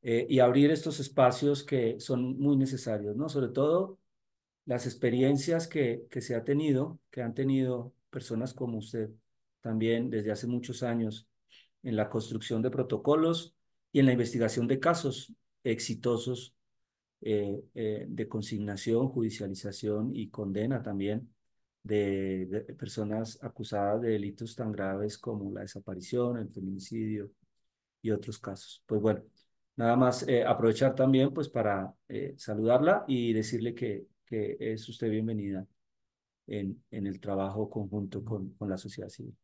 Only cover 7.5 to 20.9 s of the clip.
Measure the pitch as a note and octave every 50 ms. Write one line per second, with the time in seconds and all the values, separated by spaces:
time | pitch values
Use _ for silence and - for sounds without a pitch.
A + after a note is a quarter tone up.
7.5 | C3+ C3+ C3 B2+ B2+ B2 A#2+ C3 _ _ _ _ - B2 B2+ - A#2 A2 A#2+ C3
8.5 | - - C3+ A#2+ A#2 A2 G#2 - - A2+ G#2+ G#2+ A2 - _ _ _ _ _ _
9.5 | _ _ _ A#2 A2 A2 A2 A2+ A#2 A#2 A#2+ B2+ A2+ A2 G#2 G#2+ G#2 G#2 - A#2+
10.5 | B2 A#2+ A#2+ - B2 - B2+ A#2+ A#2 A#2 A2+ A2 A2 A2 - _ _ _ _ _
11.5 | - - _ _ _ _ - C3 A2+ G#2+ G#2+ - - A2+ G#2+ - A2+ A2+ G#2+ -
12.5 | A#2+ A2+ A2+ B2+ - C3 B2+ - - G#2+ - C#3+ D3 D#3 D#3+ E3 E3+ E3 - -
13.5 | _ _ _ _ _ _ _ _ _ C#3+ C3+ C3 B2 A#2+ A#2+ A#2+ - A#2+ A#2 A2
14.5 | - B2+ A#2 A#2+ C3+ C3+ C3+ E3 E3+ E3 - C#3 A2+ - - - - _ _ _
15.5 | _ _ _ B2+ A2+ A#2 - - A2 A2+ - A#2+ A#2+ A2+ A#2 B2+ B2 A#2 - -
16.5 | _ _ _ _ _ _ _ _ _ _ _ _ _ _ - G#2+ G#2+ G#2 G2+ G2+
17.5 | G2 - - _ _ B2 A2+ G#2+ G#2+ G#2 - - A2+ A2+ A2 - - A2 G#2 -
18.5 | A2 G#2 G#2 G#2 G2+ G2+ - A#2+ A2+ A#2 C3+ C3+ C3 C3+ A2+ A2 A2 - G#2 G2
19.5 | F#2+ - - G#2 F#2+ - - G#2 G#2 G#2+ A2 C3 - A2 G#2+ G#2 - - G#2+ G2+
20.5 | G2 G2+ G#2+ B2 C3+ A#2+ A#2 A2+